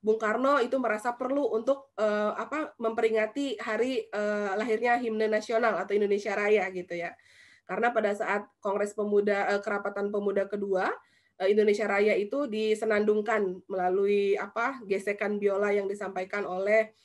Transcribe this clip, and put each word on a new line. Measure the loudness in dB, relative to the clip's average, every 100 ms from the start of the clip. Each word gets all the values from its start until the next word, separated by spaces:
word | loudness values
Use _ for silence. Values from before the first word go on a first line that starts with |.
Bung | 0 0
Karno | 0 0 2 2
itu | 2 0
merasa | 0 -2 -2 -4
perlu | -2 0 0
untuk, | 0 0 -2 -2 -2
eh, | 0 2 -2 -2
apa, | -6 -6 -6 -4
memperingati | -4 2 2 2 0 -2 -4 -4
hari, | -4 -2 0 -2 -4
eh, | -4 -2 -2 -2 -2
lahirnya | -2 0 2 2
himne | 0 0 0
nasional | 0 0 0 2 0
atau | 0 0
Indonesia | 2 0 0 -2
Raya | 2 2 2
gitu | -6 -8
ya. | -6 -8 -10 _ -20 -20 -20
Karena | _ -2 0
pada | 2 0 -2
saat | -2 -2 -4 _
Kongres | -4 -2 -2
Pemuda, | -2 2 2 4 2 2 0
eh, |
Kerapatan | -2 -4 -4 -4 -4
Pemuda | -2 0 0 -2
kedua, | -4 -2 0 0 -4 _ _ _ _
eh, | 2
Indonesia | 4 4 4 2
Raya | 2 4 2
itu | 0 -2 -2
disenandungkan | -2 0 2 2 2 4 2 2 0 0 -4 -6
melalui, | -2 0 2 2 2 2 0
apa, | -2 -4 -4 -4
gesekan | -4 -4 -2 -4 -2 0
biola | 0 2 2
yang | 2 0
disampaikan | -4 -6 -6 -6 -6
oleh, | -4 -4 2 2 2 _